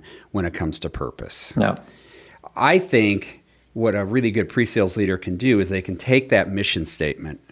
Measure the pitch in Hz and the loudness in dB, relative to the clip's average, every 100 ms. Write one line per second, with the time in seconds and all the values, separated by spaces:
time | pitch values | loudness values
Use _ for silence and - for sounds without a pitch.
0 | - - _ 101 87 - 82 - 82 - | -8 -20 _ -6 -4 -4 -6 -6 -8 -8
1 | 65 - - - - - - - - - | -10 -10 -12 -10 -6 0 0 -2 -10 -20
2 | _ - - - - - 135 185 185 123 | _ -20 -20 -20 -14 0 4 4 4 4
3 | 104 98 - - _ _ _ 117 113 101 | 4 2 -4 -20 _ _ _ -2 0 0
4 | 98 123 110 107 90 123 113 117 95 107 | 0 0 0 0 0 0 0 2 0 2
5 | 95 92 98 90 127 107 92 95 92 87 | 0 0 -4 -2 2 4 2 -2 -4 -6
6 | 127 131 131 107 85 98 98 90 78 - | 2 2 4 2 2 -2 -2 -2 -4 -2
7 | 76 69 76 73 _ | -4 -4 -8 -12 _